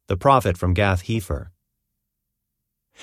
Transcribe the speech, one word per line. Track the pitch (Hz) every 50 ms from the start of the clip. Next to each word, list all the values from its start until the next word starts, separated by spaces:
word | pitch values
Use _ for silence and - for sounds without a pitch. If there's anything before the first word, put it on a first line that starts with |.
| _
the | - 98
prophet | 87 - 139 135 127 - 101 85
from | - 92 90 90
Gath | 104 104 98 95 90 -
Hepher. | - 113 113 - - 73 - - - - _ _ _ _ _ _ _ _ _ _ _ _ _ _ _ _ _ _ _ _ _ _ _ _ _ _ _ _ -